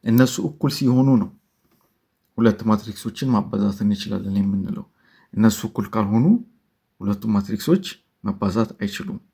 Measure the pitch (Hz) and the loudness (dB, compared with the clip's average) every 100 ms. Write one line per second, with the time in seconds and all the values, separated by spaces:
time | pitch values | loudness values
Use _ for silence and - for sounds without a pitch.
0 | 113 117 127 - - - 143 - 135 127 | 4 4 4 2 -6 -2 -2 0 2 4
1 | 135 123 98 - _ _ _ _ _ _ | 6 4 2 -8 _ _ _ _ _ _
2 | _ _ _ - 113 104 110 107 110 101 | _ _ _ 2 2 2 0 0 -2 -10
3 | 113 - 135 113 98 104 101 98 104 101 | -10 -6 0 0 0 -2 -2 0 -2 -2
4 | - 98 98 98 98 98 98 - - _ | -4 -6 -4 -2 0 -2 -4 -8 -12 _
5 | _ _ _ - 110 104 113 - 101 110 | _ _ _ 2 2 2 -6 -6 -6 -4
6 | 101 110 147 233 - _ _ _ _ _ | 0 2 4 2 0 _ _ _ _ _
7 | 101 101 113 104 98 107 - 190 - - | -6 -4 0 -2 -2 -6 0 0 0 -16
8 | _ _ 104 101 101 98 110 - 101 - | _ _ -8 -4 -2 0 -2 -2 -8 -6
9 | - - _ | -10 -10 _